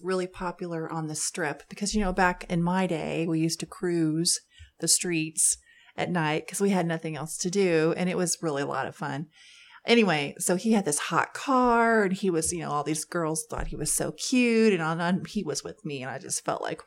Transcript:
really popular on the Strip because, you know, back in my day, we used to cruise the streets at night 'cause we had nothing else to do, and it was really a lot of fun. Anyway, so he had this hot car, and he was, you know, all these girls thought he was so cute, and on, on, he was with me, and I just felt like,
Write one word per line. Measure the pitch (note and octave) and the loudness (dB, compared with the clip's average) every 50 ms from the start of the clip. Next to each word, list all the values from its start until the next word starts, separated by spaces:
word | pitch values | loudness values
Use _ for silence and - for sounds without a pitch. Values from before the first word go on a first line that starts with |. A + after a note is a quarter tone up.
| F3 | -4
really | F3+ F#3+ F#3 F3+ | -2 -2 -2 -2
popular | F3+ F#3 - F#3 F3+ F3 - F#3 F3 E3+ E3 D#3+ - D#3+ | -4 -6 -8 -8 -8 -6 -6 -8 -6 -6 -6 -6 -6 -6
on | E3 D#3+ | -6 -4
the | D3+ D#3 | -4 -4
Strip | D#3 - - - - E3+ D3 C#3+ - - _ | -4 -6 -6 -4 -2 -4 -4 -4 -6 -12 _
because, | - - G3+ G3 - | -10 -6 -6 -2 0
you | G#3+ G#3 | 0 0
know, | F#3 F#3 | 0 2
back | G3 F#3 F3+ F3+ - - - | 2 2 2 2 0 -4 -2
in | F#3 E3+ E3+ | 0 0 2
my | F3 F3+ F#3+ F#3+ | 2 2 2 2
day, | F3+ F3 D3+ D#3 D3+ D3+ D3+ E3 | 0 0 -2 -2 -4 -2 -2 0
we | E3+ E3 D#3+ | 0 0 2
used | D#3+ E3 D#3+ - | 2 0 0 -2
to | - | -6
cruise | - - - - F3+ F3 E3+ D#3+ D#3 D#3 D#3+ E3+ F3 - - - _ _ - - - _ _ | -10 -8 -4 -2 0 2 2 2 2 2 2 2 2 0 0 -4 _ _ -20 -20 -20 _ _
the | - E3+ | 0 2
streets | - - - F#3 F3 D#3+ D#3 D#3+ D#3+ - - - - - _ _ - - _ - _ | 2 2 2 0 0 0 -2 -2 -2 0 0 0 0 -2 _ _ -20 -20 _ -20 _
at | - D#3+ D#3+ | -6 -4 -2
night | F3 F3 D#3 D3+ D3+ D#3 - | 0 0 0 0 0 -2 -4
'cause | - - - | -6 -4 0
we | G3+ G3+ | 2 2
had | G3+ F#3 E3+ | 2 2 2
nothing | E3+ E3 E3 - E3 D#3 | 0 -2 -4 -4 -6 -8
else | C#3 C#3+ D#3+ - - | -6 -8 -8 -8 -4
to | - F#3 | -4 -2
do, | E3+ G3+ G3 F3+ E3 D#3+ D#3 E3 E3+ | 2 2 2 4 4 4 4 4 2
and | - F3+ F3+ | 2 0 0
it | F3+ - | 0 0
was | F3+ E3 - - - | 0 0 -2 -2 -2
really | E3 C#3+ C#3 C#3+ | -4 -2 -2 -2
a | |
lot | C#3 C#3 C3+ C3 | -2 -2 -4 -4
of | F3 D#3 | -6 -6
fun. | - - C#3+ C#3 C3+ D3 - _ - - - - - - - - - _ | -8 -8 -6 -6 -6 -8 -10 _ -20 -20 -20 -20 -20 -20 -20 -20 -14 _
Anyway, | - A3+ A#3+ A3 F#3+ E3 D3+ C#3+ - - - | 2 4 4 6 4 4 0 0 -4 -6 -6
so | F3+ - F#3 | 0 0 0
he | F3+ - A3+ A3 | 2 2 2 2
had | G#3 F#3+ | 2 2
this | D3 D3 - | 0 -2 -2
hot | - - E3+ D#3 - - - | -2 0 0 0 0 0 -4
car, | - - - C4 B3+ B3+ B3 A#3 A#3 A#3 A3+ A3+ A3 G3+ | -10 -2 0 2 4 4 4 4 4 4 4 4 4 4
and | F#3+ F#3+ | 2 0
he | F#3+ - F#3+ | 0 0 0
was, | E3+ D#3+ D#3+ - - | 0 2 0 0 -2
you | E3+ | -4
know, | D3+ C#3+ | -4 -4
all | D3 D3 C#3+ | -4 -4 -2
these | C#3+ D#3+ D#3 - | -2 -2 -4 -4
girls | - - F3 E3 D#3 D#3+ D#3 - - | -4 -4 -2 -2 0 -2 -2 -4 -6
thought | - - - - | -8 -6 -6 -6
he | - | -6
was | - - D#3 | -4 -4 -2
so | - - D3+ C#3 D#3+ | -2 -2 -2 -4 -4
cute, | - - - - B3+ B3 A#3+ A3+ A3+ A3 A3 G3 | -6 -4 2 4 4 4 6 6 6 6 6 6
and | F3 E3 | 4 2
on, | D#3 E3 E3 | 0 -2 0
on, | F3 F3 F#3 E3+ C#3 | 0 0 0 0 -2
he | - - G#3+ F#3 | -4 -6 -6 -4
was | D3+ C3+ - - | -4 -6 -6 -6
with | - - - _ | -8 -14 -10 _
me, | D#3 C#3+ C3+ B2+ | -8 -8 -6 -8
and | C3 | -8
I | A#2+ C#3 | -10 -10
just | - C3 - - - | -8 -6 -6 -6 -4
felt | - - - | -4 -4 -4
like, | - - - - - | -4 -6 -6 -6 -2